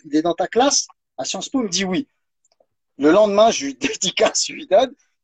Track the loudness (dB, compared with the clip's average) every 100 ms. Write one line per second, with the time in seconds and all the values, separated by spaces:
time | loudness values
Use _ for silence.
0 | -4 -2 -2 -2 -2 0 0 0 -4 _
1 | _ -12 -10 -10 -6 -6 -4 -4 -4 -4
2 | -6 _ _ _ _ _ _ _ _ 0
3 | 2 4 4 4 4 2 -6 -6 -6 -4
4 | -6 0 0 0 -6 -10 0 2 2 -4
5 | _ _